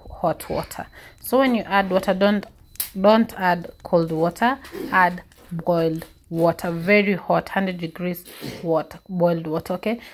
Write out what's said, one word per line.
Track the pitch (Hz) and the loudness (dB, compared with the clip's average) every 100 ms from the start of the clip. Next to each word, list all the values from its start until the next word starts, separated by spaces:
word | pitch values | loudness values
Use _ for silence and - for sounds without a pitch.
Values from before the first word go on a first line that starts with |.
| - | -16
hot | - 165 156 - | -4 -4 -4 -6
water. | - - - - - - - | -6 -6 -12 -14 -18 -20 -16
So | - 247 | -2 2
when | 262 226 | 2 2
you | |
add | - 196 190 | 0 0 2
water, | 185 202 | 0 0
don't, | 185 202 208 - - - - - 190 | 2 2 2 -4 -20 -18 -10 -8 2
don't | 202 220 233 | 4 6 2
add | - 185 175 - - | 0 0 0 -4 -14
cold | - 175 165 | 0 2 2
water, | 160 170 170 233 269 - - - | 0 0 2 0 0 -8 -10 0
add | 190 180 180 - _ - | 4 4 2 -14 _ -12
boiled | 165 170 170 165 160 - _ - | -6 0 2 2 -2 -10 _ -8
water, | 165 170 165 180 | 0 2 2 -4
very | 170 175 208 202 180 | -4 4 4 4 0
hot, | - 170 - | 0 0 0
hundred | 196 190 180 | -2 -2 -4
degrees | 165 175 180 175 - - - - | -8 -6 -6 -6 -12 -14 -14 -8
water, | 165 160 - - - | -2 -2 -2 -14 -8
boiled | 185 175 165 165 | 0 2 2 -2
water, | 160 - | -6 -6
okay? | 180 208 240 - | -4 -4 -6 -8